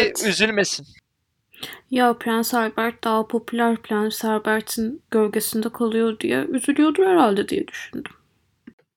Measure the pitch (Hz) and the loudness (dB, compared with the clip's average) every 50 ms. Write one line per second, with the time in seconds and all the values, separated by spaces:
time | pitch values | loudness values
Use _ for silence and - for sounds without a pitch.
0 | 220 208 - - - 214 175 156 214 220 214 202 190 - - - 139 - - - | 2 2 0 -2 0 0 2 2 2 2 2 0 0 0 -2 -8 -10 -14 -20 -20
1 | _ _ _ _ _ _ _ _ _ _ _ - - - - - _ _ 254 247 | _ _ _ _ _ _ _ _ _ _ _ -18 -16 -16 -16 -18 _ _ 0 2
2 | 247 240 233 240 - 233 226 226 233 - - 240 226 220 220 - 226 233 233 - | 2 2 2 0 -2 -2 0 0 0 0 0 0 -2 -2 -2 -2 -4 -4 -4 -4
3 | - 233 220 220 220 220 - 233 226 - - 233 233 233 233 226 - - 220 208 | -4 0 0 0 0 0 -2 -4 -4 -4 -2 0 0 2 0 -2 -4 -4 -2 0
4 | 214 220 214 - - 220 220 214 214 220 214 220 214 - - 226 220 220 269 339 | 0 -2 -2 -4 -2 -2 -2 -2 0 0 -2 -2 -2 -4 -4 -4 -4 -4 -6 -8
5 | - _ - 220 214 208 208 220 214 - - 220 214 226 226 - 240 226 214 226 | -12 _ 2 2 2 2 0 -2 -4 -2 -4 -2 -4 -4 -2 -2 -2 0 2 2
6 | 226 226 214 220 - - - 262 269 311 - 262 - - 285 - 302 311 302 349 | 2 0 0 -2 -2 0 0 0 0 -2 -4 -2 -2 0 2 4 4 4 4 4
7 | 381 381 370 339 277 220 202 208 - - - - - - - - - - - - | 4 4 6 6 6 4 4 0 -2 -2 -4 -4 -4 -6 -10 -16 -16 -12 -12 -12
8 | - - - _ _ _ _ _ _ _ _ _ _ - _ _ _ _ _ | -12 -12 -18 _ _ _ _ _ _ _ _ _ _ -20 _ _ _ _ _